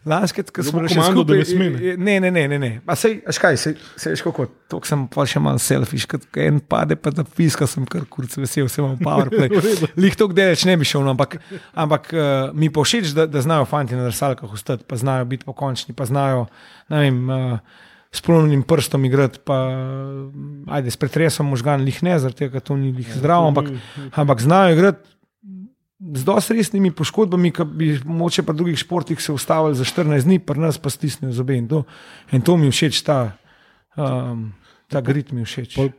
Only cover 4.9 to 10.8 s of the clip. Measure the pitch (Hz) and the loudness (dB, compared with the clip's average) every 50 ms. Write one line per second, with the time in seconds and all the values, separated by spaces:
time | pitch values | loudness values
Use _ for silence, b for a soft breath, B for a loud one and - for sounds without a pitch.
4.9 | 151 143 135 120 - 151 143 127 - 151 147 147 139 123 - - 135 131 131 - | -2 -2 -2 -2 -2 -2 -2 0 0 0 0 2 0 0 0 2 2 2 0 0
5.9 | - 131 - - - 147 - _ - - 143 156 147 147 143 - - - - 151 | -2 -4 -6 -4 -6 -8 -8 _ -4 0 2 2 2 2 0 0 0 0 0 0
6.9 | 156 151 - 151 139 160 151 - - - 170 156 - - 151 131 - - 135 - | -2 -2 -2 -4 -2 -2 -4 -4 0 0 2 2 2 0 -2 -2 -2 -4 -6 -6
7.9 | - 175 147 - - - 127 120 - - 139 123 - 151 139 123 - - 147 135 | -6 -8 -8 -8 -10 -10 -10 -8 -6 -6 -6 -4 -2 -2 -2 -2 0 -2 -2 -2
8.9 | 135 123 175 151 151 147 185 - 214 226 147 - 202 196 160 214 220 175 165 - | -2 -2 -2 0 2 2 0 2 2 2 2 4 4 2 2 2 2 2 0 -2
9.9 | - 165 185 196 147 - 220 202 175 180 196 190 170 - - 185 185 170 | 0 4 4 4 4 4 2 2 4 4 4 4 4 4 4 4 4 4